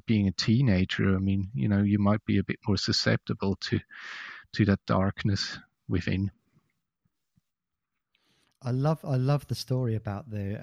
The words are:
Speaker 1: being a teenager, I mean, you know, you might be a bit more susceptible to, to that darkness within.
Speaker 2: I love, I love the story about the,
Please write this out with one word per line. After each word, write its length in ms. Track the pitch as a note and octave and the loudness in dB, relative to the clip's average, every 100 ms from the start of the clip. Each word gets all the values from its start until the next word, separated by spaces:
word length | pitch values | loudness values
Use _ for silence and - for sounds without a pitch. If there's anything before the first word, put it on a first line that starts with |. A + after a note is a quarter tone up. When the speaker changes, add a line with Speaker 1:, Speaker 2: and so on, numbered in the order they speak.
| - | 2
Speaker 1:
being 200 | A2 G2 | 2 2
a 60 | |
teenager, 800 | - - A2+ C3+ F#2 F#2 - G2+ | 0 2 4 4 4 2 0 2
I 40 | F#2+ | 2
mean, 320 | G2 G2 G2 | 2 0 -2
you 160 | C3 A#2+ | -2 0
know, 140 | G2+ | 2
you 160 | G2+ G2+ | 4 4
might 260 | G2+ G2+ | 4 2
be 140 | - G2+ | 2 0
a 60 | |
bit 160 | - - - | 0 -4 -2
more 120 | F#2+ | -2
susceptible 800 | - - - A2+ - G#2+ G2 F#2+ | 0 0 2 0 -2 -4 -2 -4
to, 240 | - - - - - - - - - | -2 -4 -4 -16 -16 -14 -14 -18 -12
to 100 | - | 0
that 160 | G2+ G2+ - | 2 2 2
darkness 720 | G#2+ G2 - - G2 - - - _ - | 0 0 0 -2 -2 -4 -10 -18 _ -4
within. 440 | F#2 F#2+ F#2+ G2 - _ _ _ _ _ _ _ _ _ _ _ _ _ _ _ _ _ _ _ _ _ _ | -2 0 -2 -2 -6 _ _ _ _ _ _ _ _ _ _ _ _ _ _ _ _ _ _ _ _ _ _
Speaker 2:
I 80 | C3 | -4
love, 340 | B2+ C#3+ D#3 | 0 0 -2
I 120 | - C3 | -2 0
love 300 | B2+ C#3+ - | 2 0 -2
the 60 | |
story 420 | A#2 - B2+ B2 A2 | -8 -2 -2 0 -2
about 340 | G#2+ G2 C3 | -4 -8 -8
the, 280 | G#2 G2 G#2+ | -6 -6 -6